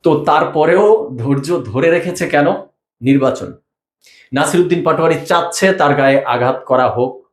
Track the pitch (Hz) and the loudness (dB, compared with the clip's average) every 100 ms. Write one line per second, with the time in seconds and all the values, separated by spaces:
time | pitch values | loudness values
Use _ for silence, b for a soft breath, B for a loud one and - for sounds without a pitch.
0 | 175 143 - 151 165 156 156 185 214 220 | 0 0 2 0 0 0 2 4 4 2
1 | 139 123 120 139 147 170 113 117 165 170 | 0 -6 -2 -2 -2 -4 -4 -2 0 0
2 | 170 175 170 147 151 208 - _ _ _ | -2 -6 -2 0 0 -2 -10 _ _ _
3 | 123 139 131 - - - _ _ _ _ | 0 2 2 -2 -10 -14 _ _ _ _
4 | b b b 131 151 175 180 170 160 160 | b b b -4 0 0 2 0 0 0
5 | 165 147 - 170 - - 190 190 147 135 | 0 0 0 -2 -2 0 0 2 0 2
6 | 135 135 - 123 123 131 - 127 123 120 | 2 2 0 -2 -2 -2 -2 0 2 0
7 | 131 - _ | -4 -6 _